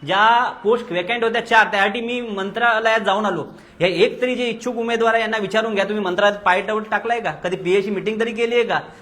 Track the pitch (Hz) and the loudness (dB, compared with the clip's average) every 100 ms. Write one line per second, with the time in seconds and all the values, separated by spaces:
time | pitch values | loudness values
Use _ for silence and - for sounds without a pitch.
0 | 143 190 220 240 247 - 202 233 214 175 | -2 4 6 4 2 -2 0 0 0 -4
1 | 175 240 226 233 226 226 196 202 202 233 | -2 -2 0 -2 4 4 6 2 0 -2
2 | 233 247 233 196 196 226 233 220 226 226 | -4 -6 -6 -6 -6 0 2 2 2 2
3 | 202 196 208 165 123 - - - 175 170 | 2 0 0 -4 -8 -14 -20 -2 0 4
4 | 240 - 254 247 240 226 247 233 233 233 | 2 2 -4 -2 -4 -4 -6 -4 -2 0
5 | 226 226 220 220 190 220 220 202 196 214 | 2 2 0 -2 -2 -2 0 -2 -2 -2
6 | 185 180 202 196 185 190 196 214 214 208 | -2 2 2 2 0 0 0 -4 -4 -4
7 | 226 233 185 147 180 180 165 196 202 190 | -2 -2 -4 -6 -6 -4 0 0 0 -4
8 | 190 220 233 220 233 240 208 156 - - | -4 -2 -4 -2 0 0 0 -2 -4 -16